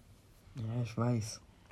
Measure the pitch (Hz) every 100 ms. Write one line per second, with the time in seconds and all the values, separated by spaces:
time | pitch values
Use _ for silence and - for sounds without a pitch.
0 | - - - - - - 110 120 117 -
1 | 120 120 107 - - - -